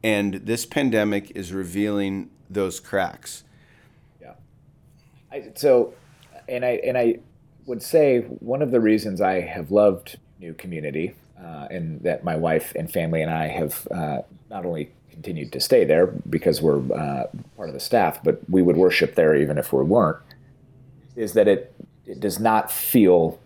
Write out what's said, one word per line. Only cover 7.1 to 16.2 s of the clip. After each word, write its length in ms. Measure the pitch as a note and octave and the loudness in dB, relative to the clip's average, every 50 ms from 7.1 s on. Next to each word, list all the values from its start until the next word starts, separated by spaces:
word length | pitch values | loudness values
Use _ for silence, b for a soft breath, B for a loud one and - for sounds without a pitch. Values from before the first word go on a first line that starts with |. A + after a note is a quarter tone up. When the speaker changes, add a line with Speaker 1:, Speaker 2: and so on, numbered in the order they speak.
| - - - _ _ _ _ _ _ _ _ | 0 -2 -6 _ _ _ _ _ _ _ _
Speaker 2:
would 160 | - B2 A2 - | -10 -10 -10 -8
say 380 | - - D#3+ D3+ C#3 C3 A#2+ | 0 4 4 6 6 4 2
one 400 | A2+ - B1 - - A2+ B2 C#3 | 0 -4 -12 -14 -6 -6 -2 -2
of 100 | D3+ C3 | -2 2
the 80 | A#2+ A#2+ | 2 2
reasons 400 | A2+ G#2+ A2 G#2+ G#2 A2 F#2+ F2+ | 4 4 4 2 2 -4 -4 -2
I 200 | G2+ F#2 F#2 F#2 | 0 0 0 -2
have 280 | F2 F2 - G2 E2 C#2+ | -4 -6 -8 -10 -6 0
loved 480 | G2 G#2 G#2 G#2 F#2+ F2 - - - - _ _ _ _ | 4 4 6 4 4 0 -8 -16 -20 -20 _ _ _ _
New 140 | F#2 E2+ D#2+ | -18 -16 -16
Community, 600 | _ - F#2 F2 D#2+ D2+ D2 C#2 D#2 E2 F#2+ - _ _ _ _ - | _ -14 -10 -10 -8 -8 -6 -6 -4 -6 -6 -8 _ _ _ _ -20
uh, 280 | F#2 E2+ E2 D2+ C#2+ - | -20 -18 -16 -16 -14 -12
and 320 | - F#2 E2+ D#2+ D#2 C#2 - | -10 -8 -8 -8 -8 -6 -4
that 200 | E2+ D#2 - - | -4 -4 -4 -4
my 120 | E2+ E2 D#2 | -4 -4 -2
wife 340 | E2 E2 D#2+ D#2+ - - - | -2 0 0 0 -2 -4 -8
and 140 | - E2 E2 | -8 -8 -6
family 300 | - F2+ E2 D#2+ E2 D#2+ | -4 -4 -2 -2 -2 -2
and 80 | D#2 D#2+ | -2 -2
I 160 | D#2+ D#2+ D#2 D#2 | -2 -4 -4 -4
have, 400 | D2 D#2 D#2+ D2+ - - - - | -4 -6 -6 -6 -6 -10 -10 -10
uh, 300 | - F2 D#2+ D2+ C#2+ C2+ - - - - _ _ | -8 -6 -6 -6 -6 -8 -8 -12 -18 -20 _ _
not 160 | A2+ G2 F2 | -14 -10 -8
only 260 | F2+ E2+ D#2 D2 - _ _ _ _ | -8 -6 -6 -8 -12 _ _ _ _
continued 400 | - D#3+ D#3 - F2 D#2+ D2 - - | -20 -16 -12 -10 -10 -10 -10 -10 -8
to 60 | C2+ | -8
stay 240 | - - C3+ B2 F#2+ | 0 2 4 4 4
there 220 | D2 D#2 D#2+ F2+ F2+ | 4 4 4 4 2
because 520 | - - | 0 -6